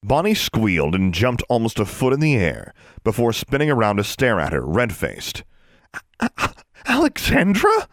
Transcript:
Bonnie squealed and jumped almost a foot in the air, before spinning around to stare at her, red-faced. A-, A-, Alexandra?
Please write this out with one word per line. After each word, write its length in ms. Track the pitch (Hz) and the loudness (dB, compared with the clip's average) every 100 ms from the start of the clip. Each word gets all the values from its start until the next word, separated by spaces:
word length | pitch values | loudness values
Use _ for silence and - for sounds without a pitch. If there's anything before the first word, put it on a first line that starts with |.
Bonnie 320 | 104 131 185 214 | 0 0 2 0
squealed 580 | - - 110 87 73 | -2 0 0 2 2
and 180 | 90 95 | 2 0
jumped 300 | 85 120 123 - | 2 0 0 -2
almost 300 | 120 113 - | 0 -2 -2
a 60 | 104 | -6
foot 280 | - 131 | 0 0
in 60 | 135 | 2
the 160 | 156 139 | 2 2
air, 360 | 90 58 50 - - - | 0 -2 -10 -20 -20 -8
before 300 | - 110 120 | -4 0 0
spinning 380 | 110 - 139 151 | 0 -2 -2 0
around 260 | 135 110 101 | 2 2 2
to 60 | |
stare 360 | 104 - 131 107 | -2 0 0 2
at 140 | 76 | 0
her, 100 | 73 | -2
red-faced. 800 | 64 85 120 95 - 50 - - - _ _ _ _ - - _ | -2 0 0 -2 -6 -6 -12 -12 -16 _ _ _ _ -18 -18 _
A-, 100 | 233 - | -6 -4
A-, 160 | - - - _ - | -6 -6 -20 _ -4
Alexandra? 1000 | 247 311 - - - 196 202 403 427 - | 0 0 0 -2 2 2 2 2 2 -2